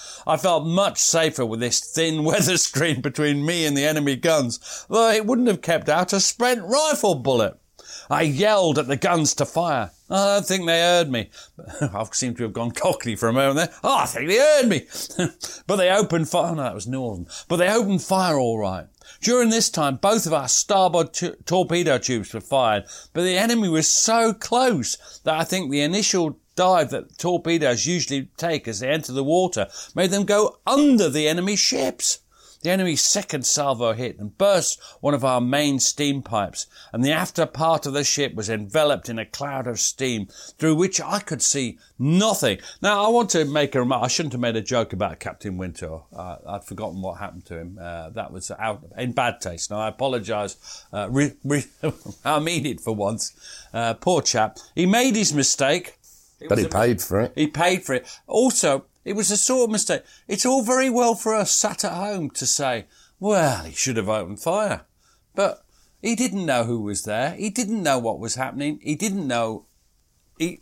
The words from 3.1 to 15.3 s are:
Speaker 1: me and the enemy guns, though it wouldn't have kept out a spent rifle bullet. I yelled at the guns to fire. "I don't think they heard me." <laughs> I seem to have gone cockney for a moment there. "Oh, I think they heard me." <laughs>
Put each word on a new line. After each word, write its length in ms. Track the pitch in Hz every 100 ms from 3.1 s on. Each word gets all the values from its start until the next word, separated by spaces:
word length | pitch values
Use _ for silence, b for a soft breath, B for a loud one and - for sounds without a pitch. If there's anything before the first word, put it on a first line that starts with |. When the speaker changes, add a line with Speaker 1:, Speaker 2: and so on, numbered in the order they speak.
| 139 147 143
Speaker 1:
me 220 | 151 170 156
and 100 | 143
the 80 |
enemy 300 | 147 151 143 131
guns, 680 | 165 156 123 - - - -
though 220 | 214 226
it 160 | 220 214
wouldn't 220 | 247 240
have 120 | 175
kept 280 | - 165 -
out 240 | 156 180
a 80 | 196
spent 420 | - - 247 240
rifle 540 | 185 277 311 - 311 143
bullet. 400 | 127 123 104 - _ _ B B B
I 140 | 147
yelled 560 | 160 139 208 208 175 147
at 80 | 131
the 100 | 139
guns 380 | 185 175 147
to 100 | -
fire. 460 | 139 160 170 135 101 - -
"I 260 | 190 202 202
don't 100 | -
think 200 | 190 170
they 140 | 165
heard 300 | 175 175 156
me." 200 | 120 101 B B -
<laughs> 220 | - -
I 240 | 139 101 110
seem 220 | - 127 120
to 60 |
have 80 | 113
gone 180 | 104 117
cockney 460 | - 185 - - 104
for 120 | 117
a 40 |
moment 240 | 127 139 143
there. 220 | 165 -
"Oh, 160 | 233 269
I 80 | -
think 220 | - 151
they 100 | 214
heard 300 | 294 302 247
me." 180 | 151 - B B -
<laughs> 80 | 175